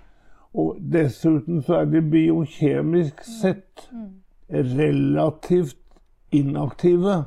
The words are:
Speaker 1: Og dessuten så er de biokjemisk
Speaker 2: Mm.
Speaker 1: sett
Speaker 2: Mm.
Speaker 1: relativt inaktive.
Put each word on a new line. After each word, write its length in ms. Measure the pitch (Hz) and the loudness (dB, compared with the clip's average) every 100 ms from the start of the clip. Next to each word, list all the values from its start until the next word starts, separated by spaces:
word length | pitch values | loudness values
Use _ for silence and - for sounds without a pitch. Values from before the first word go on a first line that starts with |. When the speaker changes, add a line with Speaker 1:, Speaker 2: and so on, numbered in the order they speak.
| - _ - - _ | -20 _ -20 -20 _
Speaker 1:
Og 220 | - 160 - | -6 -6 -6
dessuten 840 | 135 160 143 - 165 156 151 170 | -4 0 0 0 0 0 0 -4
så 120 | 139 | 0
er 100 | 165 | 0
de 160 | 151 156 | 2 0
biokjemisk 1120 | 156 160 160 165 147 - 147 135 151 170 151 | 2 2 2 0 -2 -2 0 0 0 0 0
Speaker 2:
Mm. 260 | - - 226 | -4 -16 -4
Speaker 1:
sett 480 | 190 202 - - - | -2 -2 -8 -20 -20
Speaker 2:
Mm. 160 | 240 208 190 - _ - | -16 -16 -18 -20 _ -8
Speaker 1:
relativt 1300 | 147 127 131 151 139 139 147 156 151 - 180 160 - - - _ _ - | -4 -2 0 0 2 0 2 0 -2 0 0 0 -6 -20 -20 _ _ -2
inaktive. 920 | 147 139 147 143 - 175 175 190 185 | 0 0 -2 -6 0 2 4 2 0